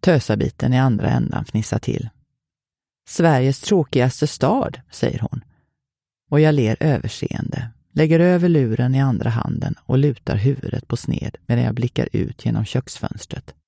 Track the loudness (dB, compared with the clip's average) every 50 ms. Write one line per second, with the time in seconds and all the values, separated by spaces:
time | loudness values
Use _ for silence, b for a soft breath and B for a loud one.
0 | 4 4 4 4 2 0 0 0 0 -4 -4 _ -2 0 2 2 2 2 2 0
1 | 0 0 0 0 -2 -2 -4 -6 -6 -4 -4 -4 -2 -2 -4 -4 -4 -4 -4 -4
2 | -6 -8 _ _ _ _ _ _ _ _ _ _ _ _ _ _ _ _ _ _
3 | _ -16 -2 2 4 4 4 4 4 2 0 -2 0 0 2 2 2 _ 2 2
4 | 2 2 0 0 -4 -4 -2 0 0 2 2 0 -2 -4 -6 -10 -18 _ -6 -2
5 | -2 -2 -2 -2 -6 -6 -6 -10 -12 _ _ _ _ _ _ _ _ _ _ _
6 | _ _ _ _ _ _ 2 4 4 4 4 4 2 2 0 0 0 0 0 0
7 | -2 -6 -8 -6 -8 -6 -6 -6 -6 -6 -6 -8 -8 -10 -12 _ _ _ _ 0
8 | 2 4 4 4 4 4 4 4 4 2 2 2 2 0 0 0 0 0 2 2
9 | 2 2 0 0 0 0 0 -2 -2 -4 -4 -4 -4 -4 -6 -8 _ _ 2 2
10 | 2 2 0 -2 _ -2 -2 0 2 0 0 0 -4 -6 -6 -6 -6 _ -8 -6
11 | -4 -4 -4 -4 -4 -10 -12 -14 _ -2 0 0 0 0 -2 -2 -4 -4 _ -2
12 | -4 -2 -2 -4 -4 -4 -8 _ -4 -2 -2 -2 -4 -2 -4 -4 -4 -4 -14 -10
13 | -10 -10 -10 -12 -14 _ -12 -12 -12 -16 -20 _ _